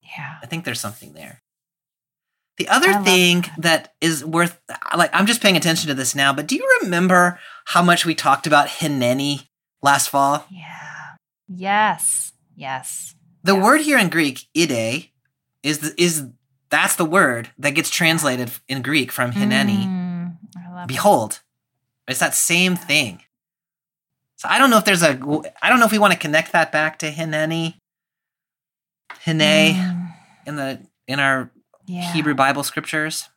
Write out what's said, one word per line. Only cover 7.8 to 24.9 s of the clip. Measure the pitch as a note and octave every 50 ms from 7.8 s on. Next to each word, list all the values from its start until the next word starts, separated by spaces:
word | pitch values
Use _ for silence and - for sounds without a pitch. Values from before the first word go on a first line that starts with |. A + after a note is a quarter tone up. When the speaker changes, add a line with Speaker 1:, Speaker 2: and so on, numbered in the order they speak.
| F3
Speaker 2:
much | F3 F3 E3+ -
we | E3+ D#3+
talked | - - D3+ C3+ - - D#3+
about | D3 D3 C#3+ -
Hineni | - - - D#3 D3 C3+ B2 A#2+ B2 C3+ C#3 C#3+ C#3+ C3+ - _ _ _ _ _ _ _
last | - C#3 C#3 C3 - -
fall? | - C#3 C#3 C#3 C#3+ D3+ - _
Speaker 1:
Yeah. | F#3+ - D#3 D#3 - - - - - - - - - _ _ _ _ _ _ _
Yes. | F#3 F3+ F#3 F#3+ G3+ G#3 G#3+ G#3 F3 D#3+ - - - - - - _ _ _ _ _
Yes. | - C#3+ C3+ C3+ C3 C3 - - - - - - _ _ _ _ _ _
Speaker 2:
The | F3 G3
Speaker 1:
Yes. | F#3+ F#3
Speaker 2:
word | A3 C#4 D4+
here | D4+ D4+ C#4+ B3+
in | G#3 E3+
Greek, | D3 E3 D#3+ C#3+ B2 - - _ _
"ide," | D3+ E3+ D3+ B2+ A#2 A2+ A2+ A#2+ D#3 F3 _ _ _ _ _ _ _ _ _ _ _
is | - C#3 D3+ D3
the, | D3 D#3 - -
is, | F3 F3 D#3+ D#3 C#3 B2 A#2 _ _ _ _ _ _ _
that's | - D3+ F3 G3 -
the | - F3+
word | D#3 E3 G3 F3+ C#3 B2 A#2 A#2 - _ _
that | C3+ D3
gets | C#3+ D3+ D3 -
translated | - - F3 D#3+ D#3+ D#3+ D3+ C#3+ B2+ B2 B2+ A#2 - - _ _
in | C3+ C3+
Greek | A#2+ C3+ D3+ E3 B2+ A#2+
from | - - B2+ B2 A#2+
Hineni. | - - B2+ B2+ C3+ C#3 - G3+ G3 F#3+
Speaker 1:
Mm, | F#3+ F#3 F3+ F3+ F3+ F3 F3 F3 F3 E3+ - - - - F3+ F3
I | F3 F3+
love | F3+ F3+
it. | B2
Speaker 2:
Behold. | C3 - - G#3 G#3 D#3 A2 G#3 - - _ _ _ _ _ _ _ _ _ _ _ _ _ -
It's | C3 -
that | F3 D3+ -
same | - - - E3+ F3 F3+ F#3 F3+
Speaker 1:
Yeah. | F3
Speaker 2:
thing. | - - C#3+ D3+ C#3+ A2 F2+ - _ _ _ _ _ _ _ _ _ _ _ _ _ _ _ _ _ _ _ _ _ _ _ _
So | - -
I | E3 A3+
don't | C4+ C4+
know | A#3 G#3+
if | -
there's | G#3+